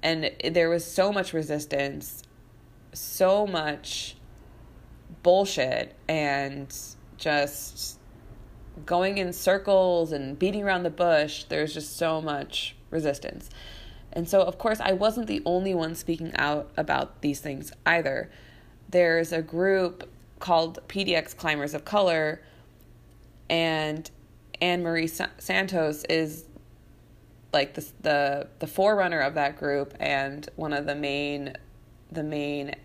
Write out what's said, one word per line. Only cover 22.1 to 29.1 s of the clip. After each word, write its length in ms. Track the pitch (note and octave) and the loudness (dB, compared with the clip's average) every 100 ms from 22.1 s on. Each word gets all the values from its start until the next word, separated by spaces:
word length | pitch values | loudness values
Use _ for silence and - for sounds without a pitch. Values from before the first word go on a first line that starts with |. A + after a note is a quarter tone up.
| E3 D#3 E3 - - - - - - - - - - - | 4 0 -2 -12 -20 -20 -20 -20 -20 -20 -20 -20 -20 -2
and 640 | E3 E3 D#3+ D#3 D#3 D#3+ - - - - - | 2 2 2 0 -4 -8 -18 -20 -20 -20 -2
Anne 240 | F3 F3+ | 0 2
Marie 240 | E3+ E3 D#3+ | 2 0 0
Sa-, 200 | - - - | -2 -6 -6
Santos 680 | - F#3 F#3+ F#3 D#3 D3+ - | -2 0 2 2 0 0 0
is, 340 | D#3+ D#3 D#3+ - - - - - - - - - - - | 2 2 -4 -16 -20 -20 -20 -20 -20 -20 -20 -20 -20 -2
like, 220 | D3+ C#3 - | 0 0 -4
the, 140 | D#3 - | -12 -6
the, 460 | D#3 C#3+ C#3+ C#3 - - | 0 2 2 0 -6 -8
the 80 | D#3 | -8
forerunner 540 | - G3 G#3 F#3 | 2 4 4 2